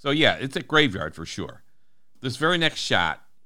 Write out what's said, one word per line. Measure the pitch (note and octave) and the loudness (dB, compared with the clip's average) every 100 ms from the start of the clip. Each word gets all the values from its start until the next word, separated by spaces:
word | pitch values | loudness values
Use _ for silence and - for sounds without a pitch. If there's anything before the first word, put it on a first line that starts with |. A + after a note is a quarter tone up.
So, | C#3+ | -2
yeah, | D3+ C3 E2 | 2 4 2
it's | C3+ F#3 | -2 -8
a | |
graveyard | - D3+ D3 F#2 D#2 D#2 | 0 4 4 0 -6 -8
for | E2 | -10
sure. | - E2 - - - - - - - | -8 -10 -12 -20 -20 -20 -20 -20 -10
This | C3 A#2+ | -8 -2
very | D#3+ F3 | 0 2
next | D#3+ - | 0 -2
shot | - A2 E2 C#2 - - | 0 2 2 -2 -10 -20